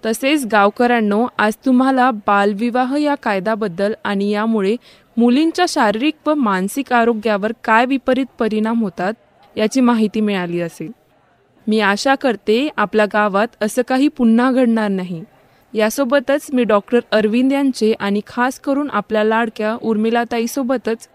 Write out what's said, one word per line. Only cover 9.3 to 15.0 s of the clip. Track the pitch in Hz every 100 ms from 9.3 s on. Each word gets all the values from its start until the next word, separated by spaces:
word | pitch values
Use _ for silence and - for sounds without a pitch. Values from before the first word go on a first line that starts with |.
| _ _ -
याची | 214 262
माहिती | 240 233 214 220
मिळाली | 214 196 180 175
असेल. | 170 - 160 233 _ _ _ _ _ _ -
मी | 220
आशा | 202 202 277 269
करते | 277 208 - 220 294 -
आपल्या | 208 214 208
गावात | 208 208 190 226 _
असं | 214 -
काही | 240 262 285
पुन्हा | - 233 226 254
घडणार | 254 247 226 214
नाही. | 190